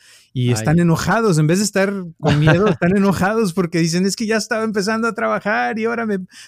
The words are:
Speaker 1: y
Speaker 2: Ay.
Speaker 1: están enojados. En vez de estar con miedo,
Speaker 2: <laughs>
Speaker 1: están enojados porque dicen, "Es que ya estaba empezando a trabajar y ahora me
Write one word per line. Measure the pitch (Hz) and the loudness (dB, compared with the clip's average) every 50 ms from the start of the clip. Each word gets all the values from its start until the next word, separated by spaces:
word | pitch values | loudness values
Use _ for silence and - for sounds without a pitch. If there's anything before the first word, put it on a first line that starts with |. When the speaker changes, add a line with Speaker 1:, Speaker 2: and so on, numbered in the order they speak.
| _ - - - _ _ - | _ -20 -20 -20 _ _ -4
Speaker 1:
y | 127 123 120 | -2 0 0
Speaker 2:
Ay. | 117 107 | 0 0
Speaker 1:
están | 110 151 156 170 | 2 2 2 4
enojados. | 175 170 160 - - - 190 226 226 214 165 151 | 4 2 2 2 0 0 0 2 2 2 2 2
En | 156 151 | 2 2
vez | 175 196 | 2 0
de | 214 | 0
estar | 196 - 196 196 202 202 196 180 170 160 - | -2 0 0 0 0 -2 -6 -8 -10 -12 -4
con | - 156 143 147 | 0 0 2 4
miedo, | 151 156 165 175 208 214 | 4 4 4 4 2 0
Speaker 2:
<laughs> | |
Speaker 1:
están | 175 - 175 175 190 | 0 0 0 2 2
enojados | 208 196 196 175 - 185 196 220 226 226 180 160 | 2 2 2 2 0 0 -2 0 0 -2 -2 0
porque | 190 180 165 175 165 | -2 -2 -2 0 0
dicen, | 170 165 160 180 190 | 0 0 0 0 0
"Es | 196 190 | 0 -2
que | - 233 208 | -2 -4 -2
ya | 226 214 | -2 -2
estaba | 214 - 233 220 220 | -2 -2 -4 -4 -4
empezando | 220 202 214 180 220 220 226 233 226 | -2 -2 -2 -2 -2 -2 -2 -2 -2
a | - | -2
trabajar | - 226 220 214 202 - 202 220 240 247 247 240 226 | -2 -2 -2 -2 -2 -2 -2 -2 -2 -2 -2 -4 -4
y | 220 | -4
ahora | 233 233 226 233 | -4 -2 -4 -2
me | 214 202 190 185 - - - - | -2 -4 -4 -6 -10 -18 -20 -20